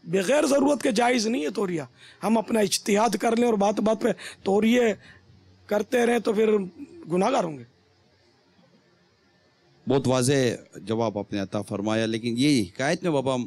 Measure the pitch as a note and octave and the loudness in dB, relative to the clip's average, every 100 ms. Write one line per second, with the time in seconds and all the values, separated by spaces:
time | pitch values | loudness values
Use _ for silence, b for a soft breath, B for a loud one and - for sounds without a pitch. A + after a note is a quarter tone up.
0 | - F#3 F3+ C#4+ D4+ C#4 C#4 C#4+ C#4 G#3+ | -2 -2 2 2 2 2 2 0 0 2
1 | A#3+ B3+ G#3+ B3+ D4 A3+ G3+ E3+ C3+ B | 2 2 0 -2 -4 -4 -4 -4 -8 B
2 | B B F#3 A3+ G#3 A3+ G3+ - - G3+ | B B 0 0 0 0 0 0 0 2
3 | A#3 G3+ A#3+ A3+ A#3+ A3 G3+ G#3+ G#3+ F#3+ | 2 0 0 2 2 2 2 2 0 0
4 | A#3+ F#3 B B - G3 A3 B3 A#3 F#3+ | 0 -2 B B 0 2 4 4 2 0
5 | B B _ - _ _ - G#3 G#3 B3 | B B _ -20 _ _ -4 -2 0 0
6 | A#3 A#3+ G3+ G#3 A3 G#3+ F#3 - - - | 2 2 0 2 2 2 -2 -12 -20 -18
7 | - F3 G3 C4+ F3+ C#3+ A#2+ _ _ _ | -4 0 2 0 -2 -6 -16 _ _ _
8 | _ _ _ _ _ _ _ _ _ _ | _ _ _ _ _ _ _ _ _ _
9 | _ _ _ _ _ _ _ _ - C3+ | _ _ _ _ _ _ _ _ -2 0
10 | A#2+ B2+ B2 C#3+ B2+ - - - G2 A2 | 2 2 2 2 2 -2 -10 -20 -6 -2
11 | A2+ G#2 G2 G#2 F#2+ G#2+ G2 G2+ G#2 A2 | -2 -4 -6 -6 -6 -6 -6 -6 -2 -2
12 | A2+ A2 A#2+ A#2 C#3+ C#3 F#2 - C3+ F3 | -2 -4 -4 -2 0 0 -2 -4 -4 -2
13 | F3+ D3 C3 C3 | -2 -2 -2 -4